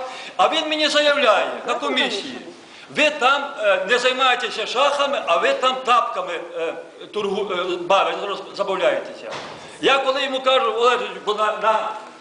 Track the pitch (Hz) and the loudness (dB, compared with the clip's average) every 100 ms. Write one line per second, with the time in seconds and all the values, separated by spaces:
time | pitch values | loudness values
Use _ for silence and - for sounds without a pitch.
0 | - - - - 208 311 311 302 302 294 | -2 -10 -10 2 2 2 -2 0 2 4
1 | 294 285 247 185 - - - - 285 254 | 4 4 4 4 2 -4 -4 -4 -2 -2
2 | 254 202 147 117 - - - - - 139 | -2 -4 -8 -12 -14 -18 -20 -20 -8 2
3 | 294 - 247 294 302 - 208 185 185 240 | 2 4 2 2 -2 -2 0 2 2 2
4 | 254 262 262 247 226 220 202 233 277 285 | 2 2 2 2 -2 -4 -4 2 2 2
5 | 277 233 - 185 240 269 262 254 233 240 | 0 -2 0 2 2 2 0 0 2 2
6 | - 196 175 170 - 170 165 127 - - | 2 -4 -6 -8 -8 -6 -6 -6 -14 -18
7 | - 208 196 196 196 180 180 175 175 196 | -10 -4 -2 -2 -2 -2 -2 -4 2 4
8 | 170 170 202 185 - - 190 185 160 139 | 4 0 -4 -6 -8 -6 -2 2 2 2
9 | - - 110 - - - - - 165 269 | -4 -12 -12 -12 -12 -16 -18 -2 2 4
10 | 262 269 269 262 254 262 254 220 240 240 | 2 0 -2 0 2 4 2 2 2 2
11 | 202 - 202 208 - - 214 220 - - | -2 -6 -4 0 0 0 0 0 -2 -8
12 | - - | -14 -20